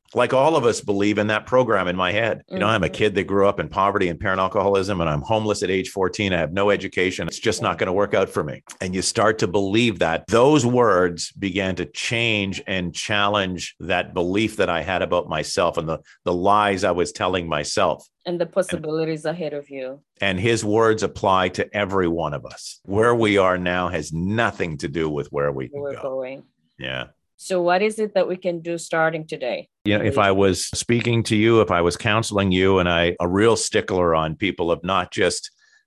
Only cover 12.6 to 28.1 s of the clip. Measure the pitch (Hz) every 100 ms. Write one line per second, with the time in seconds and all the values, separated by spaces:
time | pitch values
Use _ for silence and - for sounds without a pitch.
12.6 | - 95 90 80 - 104 101 104 95 90
13.6 | - - 80 90 90 92 90 98 110 -
14.6 | 92 85 78 90 90 90 82 80 76 -
15.6 | 87 85 80 80 - _ - 87 90 104
16.6 | 104 98 95 87 85 - 92 92 82 76
17.6 | 73 - 92 - _ _ - 175 170 196
18.6 | 185 175 156 156 160 160 156 175 156 147
19.6 | 143 139 127 139 _ - 98 92 110 117
20.6 | 107 107 113 110 98 - 101 92 92 -
21.6 | 95 104 101 95 87 85 78 73 62 -
22.6 | - - - 98 117 120 110 98 92 90
23.6 | 90 90 90 87 76 80 92 110 113 -
24.6 | 90 76 85 73 80 73 71 71 71 69
25.6 | 65 143 143 127 135 131 127 135 - _
26.6 | _ - 65 65 64 _ _ _ - 185
27.6 | 175 180 208 214 214